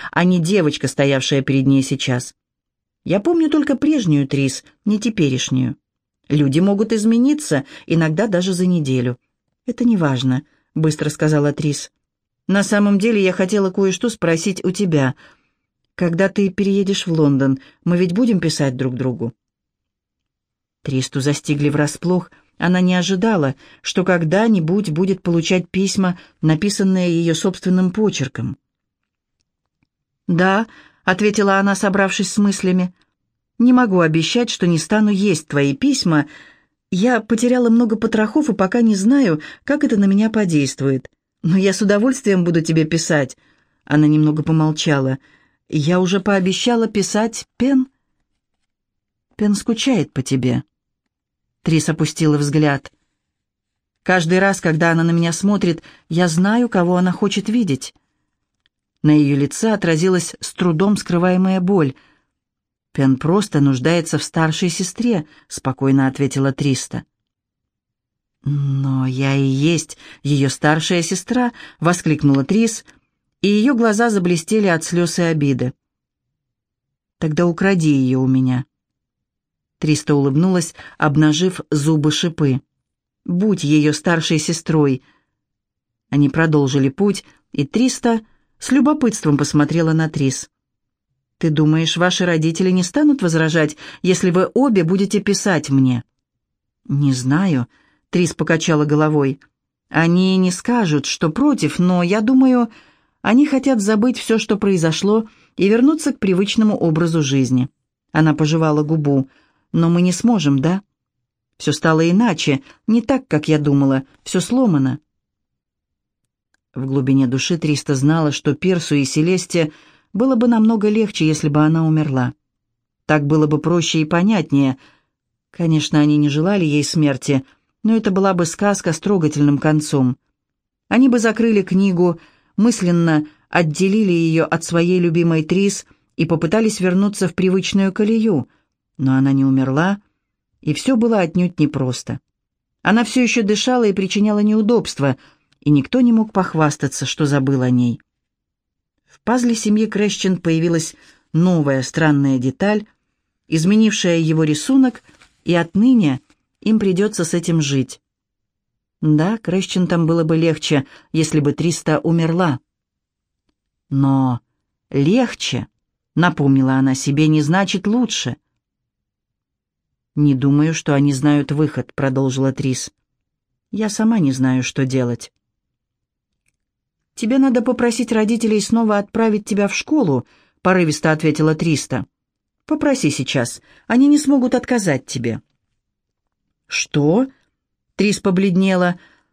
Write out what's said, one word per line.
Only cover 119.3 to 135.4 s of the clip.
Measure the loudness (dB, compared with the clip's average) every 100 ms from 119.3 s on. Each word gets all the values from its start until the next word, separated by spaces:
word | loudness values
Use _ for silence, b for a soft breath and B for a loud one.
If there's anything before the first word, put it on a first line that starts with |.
| 0 -2 -2 -2 B B B B
было | -2 0
бы | 2 2
намного | 4 2 2 0
легче, | 0 -2 -2 -2
если | 0 0
бы | 2
она | 2 2 2
умерла. | 0 0 -2 -4 -6 _ _ _ _ _ _ -2
Так | 0 2
было | 2 2
бы | 0
проще | 0 -2 0 -2
и |
понятнее. | 0 0 2 0 0 0 0 -2 b b b _ _ _ _
Конечно, | -6 0 0 0 2
они | 2 2
не | 2
желали | 0 0 0 0
ей | -2
смерти, | -2 0 0 -2 -2 -2 B B _ _
но | 0 0
это | 0
была | 0 0
бы | 0
сказка | -2 -2 -2 -2 -2
с | -4
трогательным | -2 0 0 2 2 2
концом. | 0 0 0 0 0 -2 _ _ _ _ _ _ -2
Они | 2 4
бы | 4
закрыли | 0 0 2 2
книгу, | 0 0 0 2 0 0 B B B B
мысленно | 0 2 0 2 2 2 -2 B B
отделили | -2 0 0 0 2 0
её | 0 0 0
от | 0 -4
своей | -2 0 2 2
любимой | 0 0 0 0